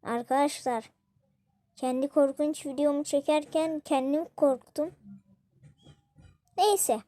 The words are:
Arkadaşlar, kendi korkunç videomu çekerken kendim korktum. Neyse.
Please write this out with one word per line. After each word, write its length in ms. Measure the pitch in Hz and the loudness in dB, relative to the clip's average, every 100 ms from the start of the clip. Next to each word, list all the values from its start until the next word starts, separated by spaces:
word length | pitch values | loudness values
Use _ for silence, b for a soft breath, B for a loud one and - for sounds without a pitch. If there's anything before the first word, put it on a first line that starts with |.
Arkadaşlar, 880 | - 233 233 262 285 - - 233 - _ _ _ _ _ _ _ _ - | -6 -8 -2 0 0 -2 -4 -4 -6 _ _ _ _ _ _ _ _ -8
kendi 320 | 254 254 277 | -4 -2 0
korkunç 580 | 302 277 269 302 311 294 | 2 2 2 -4 -4 -8
videomu 380 | 269 294 285 | 0 0 0
çekerken 760 | 294 285 277 302 294 320 320 311 | 0 -2 2 0 0 -2 -2 -4
kendim 440 | - 277 262 294 320 - | -2 -2 0 -2 -4 0
korktum. 540 | 285 254 _ - 208 - - - _ _ _ _ - _ - - _ _ - _ _ - | 0 0 _ -8 -6 -8 -20 -20 _ _ _ _ -20 _ -20 -20 _ _ -20 _ _ 2
Neyse. 420 | 403 403 - 220 | 2 4 0 -2